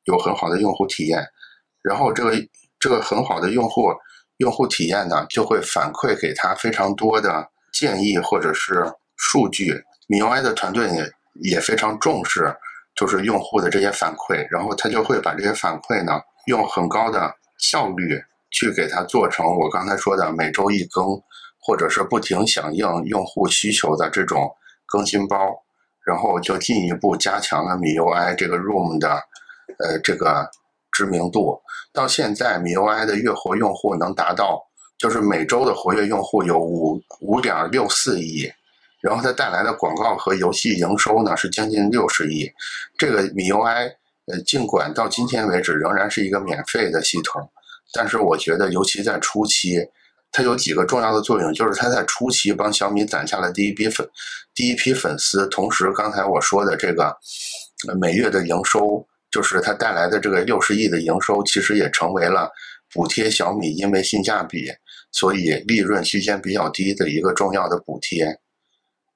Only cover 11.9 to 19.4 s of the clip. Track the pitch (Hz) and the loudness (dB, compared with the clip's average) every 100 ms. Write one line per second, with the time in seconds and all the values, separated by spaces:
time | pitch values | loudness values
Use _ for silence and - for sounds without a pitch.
11.9 | 110 160 123 - 90 76 - - - - | 0 0 0 -2 0 0 -2 -12 -20 -10
12.9 | - 98 95 104 101 - 104 90 98 101 | -2 0 0 0 -2 0 0 2 2 0
13.9 | - 82 78 - 85 73 85 104 98 - | 0 -4 -4 -4 -4 -2 -4 -2 -4 -2
14.9 | 113 110 117 90 92 101 - 87 80 - | 0 0 0 0 -2 -2 0 -2 -4 -2
15.9 | 107 85 76 - _ - 117 104 92 85 | -2 0 -2 -6 _ -2 0 0 0 0
16.9 | 104 113 101 80 - _ - - 151 104 | 2 2 0 -2 -6 _ -4 0 0 0
17.9 | 92 87 71 - _ - - 113 87 80 | -2 -2 -4 -8 _ -6 -2 0 0 0
18.9 | 90 90 120 87 - | -2 0 2 2 2